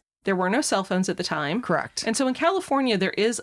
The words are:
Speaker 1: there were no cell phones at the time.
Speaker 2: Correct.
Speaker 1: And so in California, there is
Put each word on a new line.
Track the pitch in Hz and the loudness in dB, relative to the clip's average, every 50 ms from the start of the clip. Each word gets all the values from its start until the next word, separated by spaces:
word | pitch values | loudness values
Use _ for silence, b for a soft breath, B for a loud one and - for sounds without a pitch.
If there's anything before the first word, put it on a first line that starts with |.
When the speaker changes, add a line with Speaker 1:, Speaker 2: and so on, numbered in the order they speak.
| _ _ _ _ - | _ _ _ _ -4
Speaker 1:
there | - 196 | -2 0
were | 180 185 180 | 0 2 2
no | 208 277 | 2 0
cell | 302 - 233 196 190 | 0 0 0 0 0
phones | - 190 185 185 190 | 0 0 0 0 0
at | 180 | -2
the | - 180 | -2 -4
time. | - 165 151 147 143 170 240 247 | -4 -4 -2 -2 -2 -2 -2 0
Speaker 2:
Correct. | - 170 151 - - - - - | 0 0 0 0 -2 -6 -6 -4
Speaker 1:
And | 226 233 | -2 0
so | - 277 | 0 0
in | 254 254 | 0 0
California, | - 302 349 392 381 - - 277 277 269 254 214 185 | 0 0 0 0 0 0 0 0 0 2 2 2 2
there | 190 185 - | 0 0 0
is | - 208 226 233 - | 0 0 0 0 -2